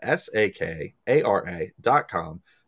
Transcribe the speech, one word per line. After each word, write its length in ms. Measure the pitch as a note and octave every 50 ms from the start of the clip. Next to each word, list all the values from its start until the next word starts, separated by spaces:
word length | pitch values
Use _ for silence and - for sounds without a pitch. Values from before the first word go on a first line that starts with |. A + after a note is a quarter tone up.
| -
S 260 | A2 D3 F3+ - - -
A 160 | A2 G#2+ G2
K 440 | - - - F2 E2 D#2+ - - - _ -
A 160 | - B2+ D3+ -
R 200 | - G3+ - - -
A 240 | F2+ F2 D#3 - - _
dot 280 | - - C3 D3 D3+ -
com 340 | - F2+ E2 D#2+ D#2+ - _ _ _ _ _